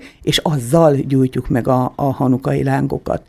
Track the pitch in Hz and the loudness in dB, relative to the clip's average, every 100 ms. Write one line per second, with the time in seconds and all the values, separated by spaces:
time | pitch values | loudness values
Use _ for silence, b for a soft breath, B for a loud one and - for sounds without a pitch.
0 | B B - - - 147 117 165 160 139 | B B -2 0 0 -2 0 4 4 2
1 | 139 135 131 131 - 123 120 127 127 - | 0 0 0 -2 -2 -2 0 0 -2 -2
2 | 139 131 127 127 147 139 135 135 139 143 | -4 -2 0 0 0 -2 -2 -2 -2 -6
3 | - - | -4 -6